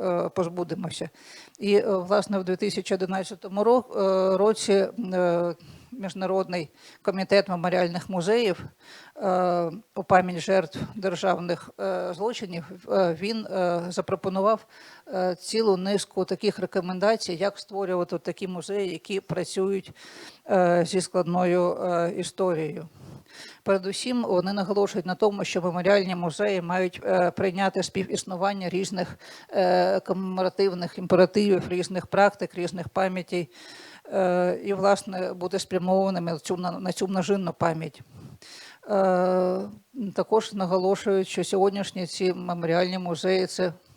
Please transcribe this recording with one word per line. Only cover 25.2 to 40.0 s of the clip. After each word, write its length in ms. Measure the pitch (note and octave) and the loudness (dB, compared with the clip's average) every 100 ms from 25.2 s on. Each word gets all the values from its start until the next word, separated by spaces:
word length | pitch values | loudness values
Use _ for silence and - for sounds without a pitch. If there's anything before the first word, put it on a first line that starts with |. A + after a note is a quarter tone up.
| G#3+ G3+ | 2 2
що 180 | F3 F3+ | -2 -2
меморіальні 520 | F3 F3 F3+ G3+ F#3 | -2 0 4 4 2
музеї 480 | F3+ F3 D3 G#3 F#3+ | -2 -4 0 0 0
мають, 380 | E3+ F#3 F3+ - | -2 -2 -2 -2
е, 260 | G3 F#3 F3 | 0 2 2
прийняти 520 | - G3 F#3 G3 F#3+ | 2 -2 0 0 0
співіснування 840 | - F#3+ F#3 G3+ - F3 G3 G3 F3+ | -4 -4 -4 -4 -4 -2 -2 -2 -4
різних, 500 | F3+ G3 G3 - - - - - | -2 -4 -4 -6 -8 -20 -20 -4
е, 500 | G3+ F3+ F3+ F3+ F#3+ | 0 4 4 4 2
комеморативних 960 | - F#3+ F#3+ F#3 F#3 - G3 F3 E3 - | -2 -4 -2 -2 -2 2 0 0 -8 -6
імперативів, 680 | F3+ F3+ F3+ - G3+ F3+ - | 2 6 6 4 2 2 0
різних 380 | F3+ F3 F3+ - | -4 -4 -6 0
практик, 480 | F#3+ G3+ - F3+ | 4 4 4 -8
різних 340 | F3+ F3 F3+ - | -6 -6 -6 -6
пам'ятей, 640 | - F#3+ F#3 - F3+ D#3+ - - - - - - | -2 -2 -2 -4 -4 -4 -10 -20 -20 -20 -20 -6
е, 460 | G3 F#3 F3+ F3+ - | 0 2 2 2 0
і, 100 | G3+ | -4
власне, 580 | F#3+ G3 G3 G#3 F#3 F#3 | 2 4 2 0 -6 -6
бути 260 | F#3 F3+ F#3+ | -6 -4 -4
спрямованими 760 | - F#3 F3+ F#3+ F#3+ F3+ E3+ | -2 -2 2 2 2 0 -4
на 60 | E3 | -4
цю, 180 | - F3 | -4 -4
на, 140 | F3+ | -4
на 220 | F3+ F#3 | -4 -4
цю 140 | - G3 | -2 -2
множинну 460 | F#3+ G3 G3+ F3 | 0 0 0 0
пам'ять. 500 | - E3 D#3+ D#3+ - - - - - - - - - - | 0 0 0 -6 -12 -20 -20 -20 -20 -20 -20 -20 -14 -2
Е, 720 | G3 F#3+ F3+ F#3 F#3 F#3 F#3+ G3+ G#3 _ C4 | 2 4 4 4 2 2 -2 -6 -14 _ -10